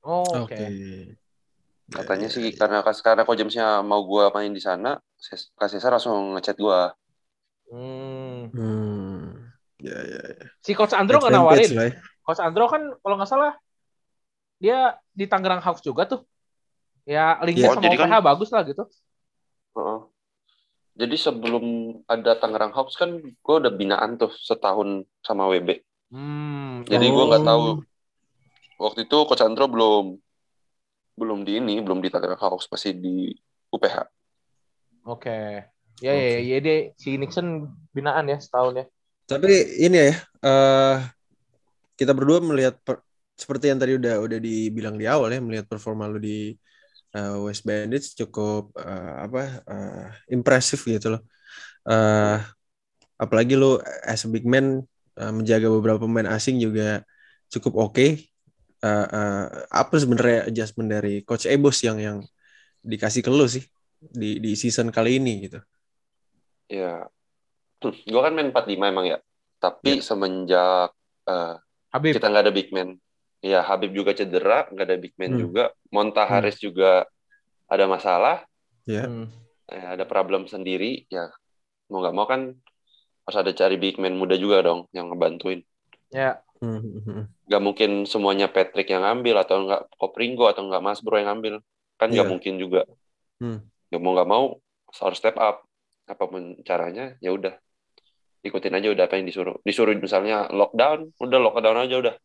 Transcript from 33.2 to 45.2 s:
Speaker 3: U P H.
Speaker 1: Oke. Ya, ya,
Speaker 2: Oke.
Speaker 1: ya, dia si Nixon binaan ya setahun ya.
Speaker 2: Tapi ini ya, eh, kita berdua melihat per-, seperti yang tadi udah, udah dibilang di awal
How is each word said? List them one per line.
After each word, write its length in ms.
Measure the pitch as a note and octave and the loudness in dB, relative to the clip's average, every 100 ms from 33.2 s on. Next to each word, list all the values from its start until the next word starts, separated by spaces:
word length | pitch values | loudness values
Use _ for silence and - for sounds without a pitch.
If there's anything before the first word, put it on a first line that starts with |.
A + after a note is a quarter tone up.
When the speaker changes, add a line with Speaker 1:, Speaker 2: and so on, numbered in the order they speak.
| F#2 - _ _ _ | -6 -10 _ _ _
Speaker 3:
U 80 | - | -2
P 80 | - | -2
H. 160 | - - _ _ _ _ _ _ _ _ _ - | -2 -10 _ _ _ _ _ _ _ _ _ -16
Speaker 1:
Oke. 560 | A#2 B2 A2 G#2+ G#2 G2+ _ _ - | -12 -8 -8 -8 -12 -16 _ _ -8
Ya, 120 | B2+ | -2
ya, 280 | C#3+ B2+ A#2+ | 0 2 0
Speaker 2:
Oke. 80 | B2 | 0
Speaker 1:
ya, 100 | C3 | 0
dia 120 | D3+ D#3 - _ | 2 0 -2 _
si 200 | C#3 C3+ | -6 -6
Nixon 520 | C#3 - F3 D#3+ D3 - _ | -4 -6 -6 -8 -10 -16 _
binaan 320 | C#3 C#3+ C#3+ C#3+ | -6 -2 -2 -2
ya 120 | C#3+ | -6
setahun 320 | - B2+ B2+ | -2 0 0
ya. 140 | B2+ C3 _ _ _ - | -2 -10 _ _ _ -6
Speaker 2:
Tapi 240 | C#3 F#3+ G3 - - | 0 4 4 4 2
ini 120 | E3+ F3+ | 6 8
ya, 120 | C#3+ E3 - _ | 6 4 -8 _
eh, 540 | C#3 C3+ C3+ C3+ C3+ C3+ B2+ _ _ _ _ _ _ _ _ | 2 6 6 6 4 2 -2 _ _ _ _ _ _ _ _
kita 240 | - C3+ C3+ | -2 2 4
berdua 240 | C#3 E3+ | 4 4
melihat 400 | E3+ C#3 C3 B2+ | 4 2 0 0
per-, 240 | - B2+ _ _ _ - | -8 -8 _ _ _ -20
seperti 320 | - C3+ C#3+ | -8 0 0
yang 100 | C3+ | 2
tadi 220 | B2+ C3 | 0 0
udah, 160 | A#2+ G#2+ | 0 -2
udah 220 | A2 A2+ | -2 -4
dibilang 560 | A2+ A2 A2 A2 G#2+ G#2+ | -4 -4 -4 -4 -8 -6
di 80 | |
awal 240 | G#2+ D3 | 0 2